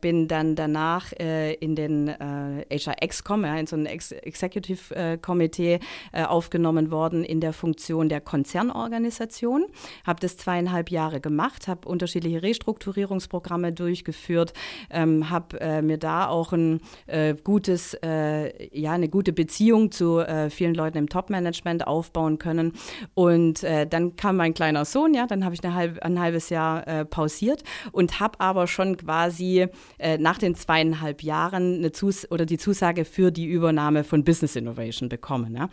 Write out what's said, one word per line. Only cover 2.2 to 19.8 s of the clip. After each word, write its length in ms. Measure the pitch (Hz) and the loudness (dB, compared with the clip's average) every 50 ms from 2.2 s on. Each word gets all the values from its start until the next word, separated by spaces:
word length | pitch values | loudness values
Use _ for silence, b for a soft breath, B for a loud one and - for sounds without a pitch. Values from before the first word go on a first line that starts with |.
| 143 143 143 143 143 143 139 143 - - 139 | -6 -6 -6 -6 -6 -6 -6 -8 -6 -6 -6
H 140 | 147 - 151 | -4 -4 -4
R 120 | - - - | -4 -2 -4
Excom, 420 | - - - - - 202 214 196 | -4 -4 -4 -4 -2 0 0 0
ja, 100 | 147 151 | 0 -2
in 120 | 160 156 - | -2 -4 -2
so 80 | 170 | -2
ein 100 | 156 151 | -2 -4
Ex-, 260 | 151 - 165 - - - | -4 -6 -8 -10 -10 -12
Executive, 840 | - - - - - 190 185 - 202 175 - 185 180 - - - | -12 -12 -12 -8 -6 -6 -4 -4 -6 -6 -6 -6 -8 -8 -8 -6
äh, 220 | - 175 165 165 165 | -4 -2 -2 -2 -4
Komitee, 600 | - - 180 175 165 160 - - 175 170 170 175 B B B B B B | -2 0 2 2 2 2 2 0 2 2 2 2 B B B B B B
äh, 120 | - 170 160 | -4 -4 -2
aufgenommen 680 | - 170 170 170 - - 170 170 160 160 160 156 156 | 0 0 0 0 0 0 2 2 4 4 2 2 2
worden 340 | 160 156 160 165 170 165 160 | 0 0 0 0 0 0 -2
in 160 | - 160 160 | 0 -2 -2
der 140 | 165 160 160 | -2 -2 -4
Funktion 560 | - - 165 156 - - - 165 160 160 156 | -2 -2 -2 -2 -2 -4 -2 0 0 2 2
der 100 | 156 147 | 0 -2
Konzernorganisation. 1500 | - - - 143 139 - - 175 220 247 - 233 233 226 233 226 233 233 226 - 226 226 - - 233 233 254 294 370 415 B B B B B B B 180 | -4 -2 -2 -2 -2 0 -2 -2 -2 -2 -2 -4 -6 -4 -2 -2 -2 -2 -2 -4 -6 -8 -6 -4 -2 0 2 2 0 0 B B B B B B B -2
Hab 120 | 170 - | -2 0
das 160 | 180 180 - - | -2 -4 -4 -4
zweieinhalb 520 | - 185 180 175 175 180 180 175 170 170 | -2 -2 0 0 0 0 0 -2 -2 -2
Jahre 320 | 175 160 156 156 156 139 | -2 -2 -2 -2 -4 -4
gemacht, 460 | - 156 151 151 196 269 - - - - | -2 -2 0 0 0 -2 -4 -6 -6 -6
hab 180 | 180 170 - | -6 -6 -6
unterschiedliche 560 | - 180 175 180 170 - 175 165 165 165 165 | -4 -2 -2 -2 -2 -2 -2 -2 -2 -2 0
Restrukturierungsprogramme 1300 | 170 208 233 - - - 214 - - 202 190 202 202 196 196 185 - - - 175 - - 175 175 175 170 165 | 0 0 -2 0 -2 -4 -6 -4 -6 -6 -4 -2 -2 -2 -2 -4 -4 -4 -6 -8 -6 -4 -2 -2 -2 -2 -2
durchgeführt, 800 | 165 175 175 180 175 - - 156 - - - 175 165 165 165 B B B B B B 226 B | -2 -2 -2 -2 -2 -4 -6 -8 -8 -4 0 2 2 2 0 B B B B B B -14 B
ähm, 400 | - 170 160 160 156 156 156 156 | -2 2 4 4 4 4 2 0
hab, 240 | 180 170 170 - - - | -2 -4 -4 -6 -8 -6
äh, 220 | - 160 156 156 151 | -4 -2 0 0 2
mir 140 | 156 160 156 | 0 0 0
da 280 | 165 160 160 170 190 - | -2 -2 0 0 0 0
auch 240 | 170 170 165 - | 0 0 0 0
ein, 300 | 180 170 165 160 160 160 B B B B B | 2 2 4 2 2 0 B B B B B
äh, 300 | - - 156 156 156 147 151 - | -4 -2 0 2 2 0 0 0
gutes, 500 | 196 202 208 202 190 180 170 - - - - - | 2 2 2 4 2 0 0 0 -2 -4 -4 -4
äh, 720 | 160 160 156 156 151 151 151 151 - - - - - - | -2 0 0 0 0 0 0 -2 -4 -6 -10 -14 -10 -6
ja, 180 | 143 151 151 165 | -4 -2 0 0
eine 140 | 180 170 156 | 2 2 2
gute 240 | 185 196 190 185 156 | 2 2 2 2 2
Beziehung 580 | 170 160 156 - - 214 226 233 220 | 2 0 0 2 4 6 6 8 6